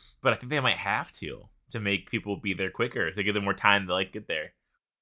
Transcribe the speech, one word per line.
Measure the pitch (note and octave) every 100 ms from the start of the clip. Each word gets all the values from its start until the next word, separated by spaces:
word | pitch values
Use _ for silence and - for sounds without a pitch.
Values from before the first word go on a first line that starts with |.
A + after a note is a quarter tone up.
| - -
but | C3
I | G#2+
think | B2
they | D3
might | B2+ F2+
have | G2 A2 D#3
to, | - D2+ A1+ - _ -
to | A#2
make | G2+ G2 -
people | A2+ G2+ G2
be | G2
there | F#2 F#2+
quicker, | - B2+ B2 E2+
to | F2+
give | G2
them | G#2
more | G2
time | G2 G#2+ G2+ F#2
to, |
like, | F2+ F#2+
get | G#2+ -
there. | D#2+ D#2 _ _ _ _ _